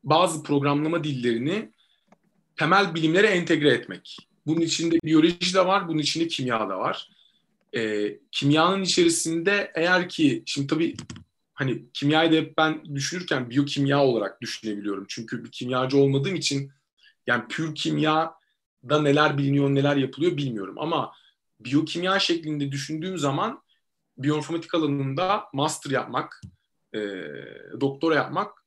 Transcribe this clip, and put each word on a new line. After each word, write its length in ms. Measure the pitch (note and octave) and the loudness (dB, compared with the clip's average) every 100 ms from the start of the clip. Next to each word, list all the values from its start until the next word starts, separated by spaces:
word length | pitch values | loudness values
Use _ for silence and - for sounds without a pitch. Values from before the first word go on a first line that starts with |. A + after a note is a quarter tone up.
bazı 380 | C#3+ D#3+ F3+ D#3+ | 4 4 4 0
programlama 640 | C#3+ C#3+ C#3+ C#3+ D#3 E3+ | 0 2 2 0 0 -2
dillerini 680 | D3+ C3 A#2+ A2+ C3+ G3+ - _ _ _ _ _ _ _ _ - | -2 -2 0 0 -2 -4 -6 _ _ _ _ _ _ _ _ -4
temel 380 | D#3 F#3+ G3 | 2 4 2
bilimlere 320 | E3 D#3 F3 G#3+ | 0 2 4 4
entegre 420 | F#3 E3+ E3 D3 | 2 2 4 4
etmek. 480 | A#2+ - F2+ - - _ _ - | 2 -2 -16 -16 -20 _ _ -4
Bunun 140 | E3 | 0
içinde 380 | E3 - E3 E3 | 0 0 0 0
biyoloji 500 | D#3 D#3 E3 F3 F3+ | 4 4 4 2 0
de 120 | F#3 F3+ | 2 4
var, 220 | G3 F3 | 2 2
bunun 100 | D#3 | -2
içinde 300 | C#3+ D#3+ E3 | -2 -2 -2
kimya 400 | - B2+ A#2 G#2 | -2 -2 -2 -2
da 100 | F#2+ | -2
var. 320 | C3 - - _ _ _ _ _ _ A#2+ | -4 -4 -12 _ _ _ _ _ _ -4
E, 360 | A2 G#2 G#2 - _ | -2 -2 -4 -6 _
kimyanın 500 | - C#3+ D3+ E3+ G3 | -2 2 4 4 2
içerisinde 920 | F#3 - E3+ E3 E3 E3 E3+ G3+ - | 0 4 4 2 -2 -2 0 0 -2
eğer 340 | - E3+ F#3 F3+ | -2 2 2 0
ki, 340 | - D3+ A2+ - | 0 2 2 -6
şimdi 200 | - C#3 | -6 -2
tabii 300 | D#3 E3 - - - - _ _ | 0 0 -4 -14 -16 -18 _ _
hani 300 | - C3 A#2 - | -6 -4 -4 -8
kimyayı 400 | - C#3+ D#3 E3 | -2 2 4 4
da 40 | D#3+ | 2
hep 220 | D3 - | 0 0
ben 360 | D#3 D#3 - | 0 0 -8
düşünürken 560 | C#3 C3+ F3+ - C3+ A#2+ | -6 -6 -6 -4 -4 0
biyokimya 540 | B2+ C#3 C#3+ C#3 C#3+ | 0 0 0 2 4
olarak 360 | C3+ A2+ G2+ - | 4 2 -4 -8
düşünebiliyorum. 640 | A2+ - A2 G#2 G2+ G2 G2 | -10 -8 -8 -6 -6 -6 -8
Çünkü 360 | - A2 A#2 | -12 -8 -10
bir 60 | A#2 | -10
kimyacı 480 | - B2 B2+ C3 C#3 | -10 -4 -2 2 4
olmadığım 360 | C#3 C#3 D#3 | 4 4 -2
için 380 | F3+ C#3+ C#3 C#3 _ _ _ _ _ - | -2 -2 -4 -6 _ _ _ _ _ -2
yani 220 | B2 - | -2 -2
pür 260 | - D#3+ | -6 -6
kimyada 1300 | D3+ D#3+ D3+ D#3 D#3 D#3+ - _ _ _ _ B2 D3 | -4 -4 0 2 2 0 -6 _ _ _ _ 0 2
neler 380 | D3 C#3+ D3+ C#3+ | 4 4 4 2
biliniyor, 320 | C#3 C#3+ C#3 | 2 2 4
neler 260 | C#3 C#3 C#3+ | 4 4 2
yapılıyor 400 | C3 C3+ F3 C#3+ | 0 0 -2 0
bilmiyorum. 380 | C#3 A2 F#2+ - | -4 -6 -8 -8
Ama 340 | D#3 D#3+ A2+ - _ _ _ _ | -4 -2 -4 -10 _ _ _ _
biyokimya 580 | A2+ C#3 - E3+ F3+ F#3+ | 0 0 0 -4 0 0
şeklinde 540 | F#3 E3+ D3+ D3+ C#3 | 2 -2 -2 -4 -4
düşündüğüm 460 | C#3 C#3 D#3 F3+ F#3 | -6 -6 -6 -6 -4
zaman 440 | C#3+ C#3+ G#3+ C#4+ _ _ _ _ _ - | -2 0 -2 -6 _ _ _ _ _ -6
biyoinformatik 560 | C3+ D3+ C#3+ E3+ E3 | -2 -2 -2 -6 -2
alanında 680 | F3 D3+ C#3 C3+ C3+ F#3 G#3 - | -2 0 -2 -2 -2 0 0 -2
master 380 | C#3 D3+ - D3 | -2 -2 -2 -4
yapmak, 500 | C3 - B2 - - - _ _ _ _ | -4 -2 -6 -6 -14 -20 _ _ _ _
e, 60 | G#2+ G#2 F#2+ D#2 C2+ A1 - - A#2+ | -8 -6 -8 -10 -12 -16 -18 -16 -2
doktora 340 | C3+ C#3 E3 | -2 0 2
yapmak 460 | D3 A#2+ E3 G#3 - | 2 2 -4 -6 -10